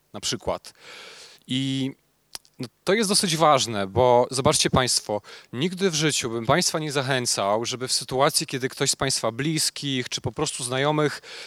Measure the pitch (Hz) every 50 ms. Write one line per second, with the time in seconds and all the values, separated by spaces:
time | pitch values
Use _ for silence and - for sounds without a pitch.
0 | _ _ - 104 - - 131 107 - - 87 90 _ - - _ - - - -
1 | - - - - - - - _ _ - 127 131 135 135 135 135 131 135 - _
2 | _ _ _ _ _ _ _ - _ _ _ _ - - _ _ _ - 190 226
3 | 220 185 208 - - 185 156 156 165 151 147 127 110 117 113 101 98 95 98 117
4 | 127 123 123 120 123 - 131 127 127 147 156 - - 151 - 131 127 120 - -
5 | - - 107 104 - - - - - _ - 117 147 185 185 175 190 196 160 147
6 | 156 151 139 - - 120 113 120 113 120 139 175 175 - - 165 156 151 131 143
7 | 131 131 139 127 123 117 - - 101 98 104 113 117 113 127 117 127 127 - -
8 | 131 - 131 131 139 156 - - 165 - - 131 120 127 - - 143 135 - -
9 | 143 135 - - - 117 113 117 139 165 160 156 - - - - - 143 135 127
10 | 123 - - - - 127 113 - 147 - - - 135 120 127 131 139 147 151 151
11 | 151 - - - - - - - -